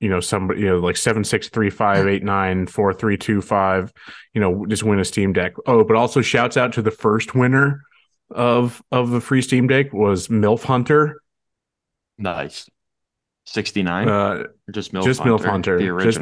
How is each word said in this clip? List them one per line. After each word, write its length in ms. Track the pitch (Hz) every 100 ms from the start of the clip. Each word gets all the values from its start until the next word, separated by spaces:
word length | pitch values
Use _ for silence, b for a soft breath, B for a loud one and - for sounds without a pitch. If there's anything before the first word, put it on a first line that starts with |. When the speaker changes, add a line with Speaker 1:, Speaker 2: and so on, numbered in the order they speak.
Speaker 1:
you 100 | 107
know, 100 | 92
somebody, 420 | - 104 92 95
you 40 | 101
know, 120 | 90
like, 180 | 87 85
seven 260 | - 110
six 240 | 101 107 -
three 220 | 117 104
five 360 | - 104 101 98
eight 180 | 98
nine 420 | 101 98 95 92 92
four 260 | - 101
three 240 | 92 110 101
two 240 | - 104
five, 500 | - 101 95 95 95 B B B B
you 60 | 113
know, 240 | 98 90 98
just 160 | 107
win 160 | 107 101
a 60 |
Steam 280 | 92 - 98
Deck. 220 | 90 104 - -
Oh, 160 | 117
but 140 | 110 113
also 240 | 120 139
shouts 380 | 113 120 123 131
out 160 | 123
to 80 | 117
the 80 | 107
first 440 | - 113 110 110
winner 460 | 127 123 135 143 143 b b b _ _
of, 540 | - 123 120 120 - -
of 200 | 127 123
the 100 | 120
free 200 | - 131
Steam 280 | 123 127 123
Deck 240 | 135 139
was 340 | 101 104 95 -
milf 380 | 110 104 113
Hunter. 580 | - 127 123 151 151 151 _ _ _ _ _ _ _ _ _ -
Speaker 2:
Nice. 500 | 98 87 71 - - _ _ _ _ _ _ _
Sixty-nine? 640 | - - 101 104 90 90 110
Speaker 1:
Uh, 40 |
Speaker 2:
Or 600 | 104 101 92 - - -
just 200 | 104 95
milf 120 | 95
Speaker 1:
just 160 | 117 127
Speaker 2:
Hunter, 240 | 120 110
Speaker 1:
milf 40 | 92
Hunter. 300 | 98 92 90
Speaker 2:
the 260 | 92 87
Speaker 1:
Just 140 | 104 90